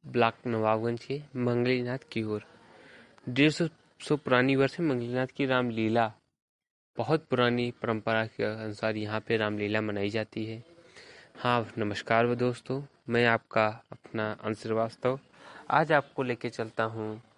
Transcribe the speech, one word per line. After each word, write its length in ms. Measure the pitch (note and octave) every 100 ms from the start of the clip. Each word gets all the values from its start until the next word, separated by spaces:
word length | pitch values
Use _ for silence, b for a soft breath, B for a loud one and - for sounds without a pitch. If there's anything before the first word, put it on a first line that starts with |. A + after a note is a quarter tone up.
| C3+
ब्लॉक 280 | A#2+ A#2 - B2+
नवाबगंज 580 | A2+ A2 A2 A#2 A#2
के 180 | - C#3 D3 B2+
मंगलीनाथ 640 | A#2+ A#2+ B2 B2+ B2 C3 -
की 100 | A2+
ओर। 200 | G#2+ G#2 - - B B B B B B -
डेढ़ 220 | B2 D3+
सौ 180 | D3 E3 _ _ _
सौ 160 | - D3+
पुरानी 400 | - B2 C3 C3+
वर्ष 220 | C3+ -
है 60 |
मंगलीनाथ 420 | E3 B2 A#2+ B2+ C3
की 200 | - C3+
रामलीला। 680 | B2+ B2 A2 A2 A2+ A2+ - _ _ _ _ _ _ _ -
बहुत 260 | A#2 D#3+ -
पुरानी 400 | B2 B2 A#2+ A#2+ -
परंपरा 440 | A#2 A2 A2 A2+ A2
के 180 | -
अनुसार 520 | A2 A2 A2 G#2 A2 G#2+
यहाँ 240 | G#2+ G#2+
पे 160 | - A2+
रामलीला 440 | G#2+ G#2 G#2 G#2+
मनाई 280 | G#2+ G2+ G2+
जाती 360 | A2 G#2+ -
है। 200 | A2 A2+ - - B B B B B -
हाँ, 360 | B2 A#2+ A2 -
नमस्कार 480 | G#2 G2+ - A#2 A#2+
वो 80 |
दोस्तों, 480 | A#2+ B2 A#2+ - C3 C#3+ _ -
मैं 180 | A#2 A#2+
आपका 400 | A2+ _ A2+ A2 A#2+ _
अपना 440 | - - A2+ G#2+ -
अंश 120 | A2 G#2+
श्रीवास्तव। 640 | A2+ A2 A2+ - B2+ C3+ _ B B B B
आज 220 | C#3 D#3
आपको 300 | D3+ - -
लेके 260 | B2+ A#2 B2
चलता 360 | - A2 -
हूँ 380 | A2+ A2+ G#2+ A2 _